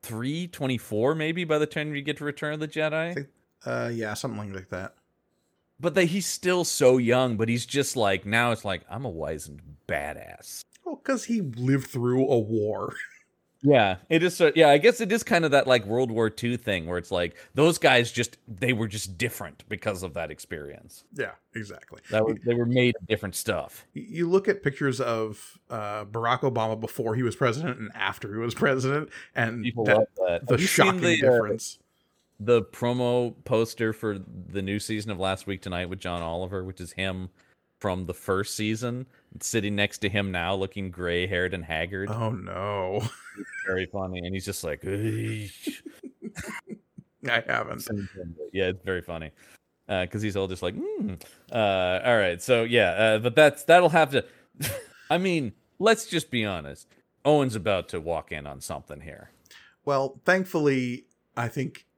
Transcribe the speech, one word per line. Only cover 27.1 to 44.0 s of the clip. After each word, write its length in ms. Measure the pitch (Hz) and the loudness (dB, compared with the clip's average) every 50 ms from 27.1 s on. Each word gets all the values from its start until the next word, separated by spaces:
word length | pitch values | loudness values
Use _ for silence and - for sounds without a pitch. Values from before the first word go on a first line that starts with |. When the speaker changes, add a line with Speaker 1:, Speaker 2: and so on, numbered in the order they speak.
| 110 | 0
Speaker 2:
he 80 | 120 127 | 0 0
was 120 | 117 - | -2 0
president 440 | - 143 123 110 139 160 170 123 113 | 2 0 0 2 0 -4 -4 -6 -6
and 100 | 110 104 - | -8 -12 -6
after 360 | 113 98 95 98 - - 101 | -2 -2 -2 -2 -4 -10 -8
he 80 | 101 110 | -6 -6
was 140 | 113 120 120 | -4 -4 -2
president, 560 | - - 143 131 131 131 135 139 151 156 - - - - - _ | 0 2 2 2 2 0 0 -2 -2 -4 -6 -14 -18 -20 -10 _
and 300 | - 120 113 117 120 107 | -2 -2 -2 -2 -4 -6
Speaker 1:
People 220 | 123 113 117 110 | -4 -2 0 4
Speaker 2:
that, 120 | 120 120 | 6 6
Speaker 1:
love 100 | 107 110 - _ | 6 6 2 _
that. 300 | - 92 90 85 85 - | -2 0 0 0 -2 2
Speaker 2:
the 60 | 123 131 | 2 2
Speaker 1:
Have 80 | 120 | 2
you 60 | 170 | 2
seen 180 | 185 - - - | 2 4 4 4
Speaker 2:
shocking 160 | 190 185 180 | 4 4 2
Speaker 1:
the, 240 | 170 175 170 156 139 | 2 2 2 4 4
uh, 40 | 131 | 6
Speaker 2:
difference. 480 | 123 117 110 104 104 113 - - - _ _ _ _ _ _ _ _ _ _ _ _ _ | 4 4 4 0 -4 -6 -6 -12 -14 _ _ _ _ _ _ _ _ _ _ _ _ _
Speaker 1:
the 220 | 104 110 123 117 | 2 4 4 4
promo 720 | 101 - - - 123 120 123 123 123 120 123 123 123 120 - - - | 4 -2 -8 -4 -2 -2 0 0 0 0 2 0 0 -2 -6 -10 -4
poster 480 | - 135 110 113 113 - - 117 110 | 0 2 2 2 0 -2 -2 -2 -2
for 280 | 110 - - 110 101 98 | -2 -2 -4 -4 -4 -4
the 420 | 95 104 117 98 90 - 87 98 | -8 -14 -16 -16 -14 -8 -6 -4
new 160 | 95 95 101 | -4 -2 -4
season 320 | 104 - - 110 107 104 110 | -4 -4 -4 -6 -6 -4 -6
of 80 | 101 90 | -6 -2
Last 280 | 95 95 95 92 - | -2 -2 -2 -2 -4
Week 160 | - 98 92 - | -8 -8 -8 -6
Tonight 240 | 98 90 87 90 87 | -8 -6 -6 -6 -6
with 100 | 95 95 | -8 -8
John 220 | - 92 87 87 | -6 -6 -6 -4
Oliver, 420 | 85 82 82 85 92 90 98 95 92 | -4 -6 -6 -6 -6 -6 -6 -8 -8
which 160 | 95 92 - | -8 -10 -12
is 120 | 92 85 - | -14 -12 -6
him 360 | - 95 95 92 92 92 90 _ _ _ _ _ _ _ _ _ _ | -4 -4 -4 -4 -6 -8 -12 _ _ _ _ _ _ _ _ _ _
from 260 | - 104 90 92 92 | -4 -4 -2 -2 -4
the 80 | 82 90 | -8 -8
first 420 | - - - 98 95 101 - - | -8 -2 -2 0 0 0 -4 -4
season, 500 | - 107 107 110 107 120 120 120 127 131 _ _ _ _ _ - - | -4 -2 -2 -2 -2 -4 -6 -6 -8 -10 _ _ _ _ _ -18 -10
sitting 360 | - - - 117 98 104 104 | -8 -2 0 0 0 0 2
next 240 | 101 101 101 - - | 2 0 0 0 -2
to 100 | - 98 | -4 -2
him 220 | 90 104 98 98 | 0 0 -2 -2
now, 240 | 92 87 85 87 98 | -2 -2 -2 -2 0
looking 340 | 95 95 95 - 101 98 92 | -2 -2 -4 -6 -8 -8 -8
gray-haired 640 | 87 90 90 87 87 87 87 92 98 87 90 92 90 | -8 -6 -2 0 0 0 0 0 0 0 0 0 -4
and 80 | 90 82 | -6 -6
haggard. 440 | 80 82 80 82 87 98 95 98 104 | -4 -4 -4 -4 -4 -4 -6 -6 -4
Speaker 2:
Oh, 180 | 104 113 113 110 | -4 -2 -2 -4
no. 720 | 113 98 92 92 90 90 95 104 104 101 92 92 95 104 101 | -4 -6 -8 -10 -8 -6 -6 -4 -4 -4 -4 -2 -2 -4 -4
<laughs> 60 | 107 - - - - - 104 | -4 -8 -10 -20 -20 -16 -16
Speaker 1:
It's 120 | 98 - - - - | -16 -12 -12 -10 -6
very 180 | 95 95 92 92 | -4 -2 -2 -4
funny, 320 | - - 101 | -4 -6 -8